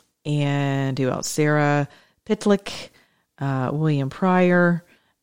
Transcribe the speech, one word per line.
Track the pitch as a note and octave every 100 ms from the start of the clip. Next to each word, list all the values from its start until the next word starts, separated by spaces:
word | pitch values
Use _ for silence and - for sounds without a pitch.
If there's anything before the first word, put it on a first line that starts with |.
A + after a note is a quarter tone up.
| _ _ D3
and | D3 C#3+ C#3+ C#3 C#3 C3+ C3+
who | B2+
else? | - -
Sarah | - D3+ D3+ D3 D3 C#3+ - _ _ -
Pitlick, | G#3+ G#3 G3 - - - _ _ _ _ -
uh, | C#3 C3+ B2+
William | D3 D#3 C#3+ C3+
Pryor, | - F#3 F#3 F3+ F3 F3 E3+ - _ _ _